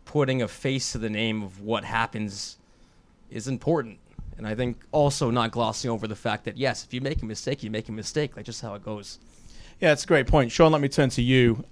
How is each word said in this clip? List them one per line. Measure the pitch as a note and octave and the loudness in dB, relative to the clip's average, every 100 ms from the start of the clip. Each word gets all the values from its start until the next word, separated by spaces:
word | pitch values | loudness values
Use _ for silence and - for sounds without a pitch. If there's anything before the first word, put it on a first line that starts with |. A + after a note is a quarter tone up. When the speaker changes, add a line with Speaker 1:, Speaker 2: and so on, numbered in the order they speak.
| - | -6
Speaker 1:
putting | D3 C3+ C3 | 0 2 0
a | A2 | -2
face | - C3+ C3+ - | -4 -4 -2 -4
to | B2 | -4
the | A2 | -4
name | G#2+ A2+ A2 | -2 -2 -2
of | G2 F#2+ | -6 -10
what | G#2 A2+ | -4 -4
happens | G#2+ A#2 A2+ A2+ G#2+ G2 - - _ _ _ _ _ _ - | -2 -2 -2 -4 -6 -8 -12 -16 _ _ _ _ _ _ -14
is | - A2+ | -10 -6
important. | B2+ - D#3+ A#2 F#2+ _ - - - | -4 0 0 -2 -10 _ -16 -14 -10
And | G#2+ | -6
I | |
think | A2 B2 A#2 - | -2 -2 -4 -2
also | D3+ C#3+ C3+ C3 | 2 2 2 0
not | A#2+ A2+ | 2 0
glossing | A2+ A2 A2 B2+ | 0 -2 -2 -4
over | A2+ G#2+ | -4 -4
the | G#2 | -6
fact | A#2 G#2+ - | -4 -4 -6
that, | A2 | -4
yes, | C3 - | -4 -4
if | - | -8
you | B2+ | -6
make | C3 D#3 | -4 -4
a | A2+ | -6
mistake, | G#2+ - C#3+ | -6 -6 -6
you | - | -4
make | A2 A2 | -6 -6
a | |
mistake. | A2 - - D3+ - | -8 -6 -4 -4 -6
That's | G#2+ | -14
just | A2+ | -12
how | A2 G2+ | -10 -12
it | G#2 | -10
goes. | G#2+ G2 - - - - - - - | -12 -12 -18 -20 -20 -20 -20 -18 0
Speaker 2:
Yeah, | F3 | 4
that's | D3 | 4
a | - | 4
great | D#3+ B2+ | 2 6
point. | D3+ A#2+ | 4 4
Sean, | - D#3+ | 6 6
let | D#3 | 6
me | C#3 | 2
turn | - C3+ | 2 2
to | - | 2
you. | A#2+ C3 A#2+ A2+ - | 4 6 6 4 -4